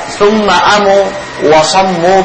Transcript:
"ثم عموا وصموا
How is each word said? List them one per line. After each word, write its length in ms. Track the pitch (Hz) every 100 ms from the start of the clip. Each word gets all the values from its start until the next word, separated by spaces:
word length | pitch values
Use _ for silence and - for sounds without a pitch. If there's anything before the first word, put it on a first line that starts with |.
| - -
"ثم 300 | 208 220 202
عموا 540 | 160 185 208 196 196 190 - - -
وصموا 760 | 147 156 156 190 190 170 175 190